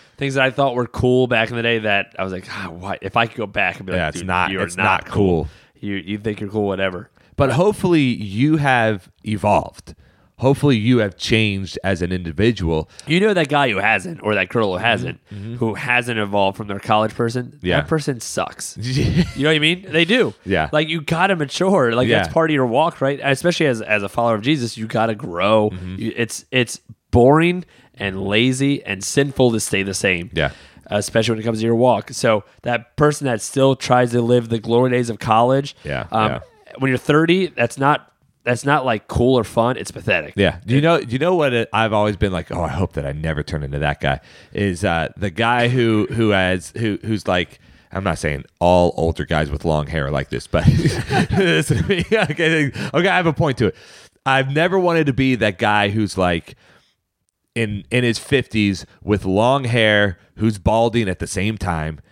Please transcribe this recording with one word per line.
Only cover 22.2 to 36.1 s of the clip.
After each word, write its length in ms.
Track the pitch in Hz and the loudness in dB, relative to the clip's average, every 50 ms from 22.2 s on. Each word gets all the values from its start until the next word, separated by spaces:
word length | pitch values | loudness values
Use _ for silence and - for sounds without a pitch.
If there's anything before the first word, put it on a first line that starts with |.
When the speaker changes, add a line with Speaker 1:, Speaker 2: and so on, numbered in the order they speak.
| 90 80 | 0 0
Speaker 2:
Yeah. 40 | |
Speaker 1:
part 180 | - 165 160 160 | 0 0 2 2
of 40 | 151 | 2
your 120 | 135 131 | 2 0
walk, 340 | 120 113 139 160 170 - - | 2 2 0 0 0 -2 -2
right? 180 | 135 135 143 135 | -2 -2 -2 -2
Especially 440 | 131 139 139 - - 175 170 - 160 | -2 -2 -2 0 0 -2 0 2 2
as, 140 | 139 120 110 | 0 0 0
as 200 | 107 - 107 104 101 | -2 -2 -2 -2 -2
a 40 | 98 | -2
follower 260 | - 117 117 117 113 | -2 0 2 2 2
of 60 | 104 | 0
Jesus, 340 | 104 139 160 139 117 110 - | 0 0 0 0 -2 -6 -6
you 100 | 113 110 | -8 -10
gotta 280 | 110 120 113 113 113 110 | -4 -2 -2 0 0 -2
grow. 540 | 104 - 90 85 87 92 104 110 110 107 104 | -4 -8 -8 -4 -2 2 4 4 4 4 2
Speaker 2:
Mm-hmm. 260 | 92 90 92 92 92 95 | -2 -6 -10 -10 -8 -6
Speaker 1:
You, 140 | 113 110 - | -6 -6 -4
it's, 280 | - 117 110 - - - - | -4 -4 -4 -6 -14 -10 -2
it's 280 | 131 127 120 - - - _ _ - _ _ - | 0 0 0 0 -4 -16 _ _ -20 _ _ 0
boring 520 | - 123 120 131 147 160 170 175 180 180 165 _ _ _ _ _ _ | 4 6 6 6 6 6 4 2 -2 -4 -8 _ _ _ _ _ _
and 240 | - 98 98 92 95 95 | -8 -6 -6 -6 -6 -4
lazy 580 | 95 104 110 123 131 127 131 139 139 143 - - | 0 2 2 2 2 2 0 0 0 0 -2 -4
and 200 | - 98 95 98 | -8 -8 -6 -6
sinful 480 | - - 139 143 143 131 - 131 120 | -2 0 0 0 0 2 2 2 2
to 80 | 113 107 | 2 0
stay 240 | - - - 98 98 | -2 -2 -2 -2 -2
the 100 | 98 92 | -2 -4
same. 360 | - - 98 90 85 85 - - | -2 0 0 0 0 -4 -6 -2
Speaker 2:
Yeah. 160 | 82 76 69 - - - - - - - | -2 -2 -2 -4 -8 -20 -20 -20 -20 -10
Speaker 1:
Especially 480 | - 104 104 - - - 113 110 117 113 | -4 -4 -2 -2 0 0 0 0 0 -2
when 60 | 110 | -2
it 20 | 107 | -2
comes 160 | 117 113 110 | -4 -2 0
to 40 | 113 | 0
your 120 | 113 117 | 0 2
walk. 340 | 117 123 127 117 101 - - | 4 4 4 4 2 -2 -8
So 320 | 123 - - 117 110 104 - _ _ _ | -8 -2 0 2 2 0 -2 _ _ _
that 340 | - 120 120 113 - _ - | -6 -4 -4 -4 -6 _ -2
person 300 | - 147 151 143 - 143 | 2 2 2 2 0 -2
that 140 | 131 117 107 | -4 -4 -4
still 360 | - - - 139 135 135 131 | -6 -4 0 2 2 2 2
tries 340 | - - - 123 123 127 120 | 0 0 2 2 2 2 2
to 100 | 117 120 | 2 0
live 280 | 117 117 123 123 117 113 | 2 4 2 2 2 0
the 100 | 117 113 | -4 -4
glory 320 | 104 107 117 120 127 127 | -2 2 2 2 4 2
days 200 | 123 123 120 117 | 2 0 -2 -2
of 100 | 107 - | -6 -6
college, 560 | - 117 110 113 120 127 135 139 143 139 - _ - | 0 2 4 4 6 4 2 2 0 -4 -10 _ -8
Speaker 2:
Yeah, 220 | 73 69 62 - - | -6 -6 -6 -6 -4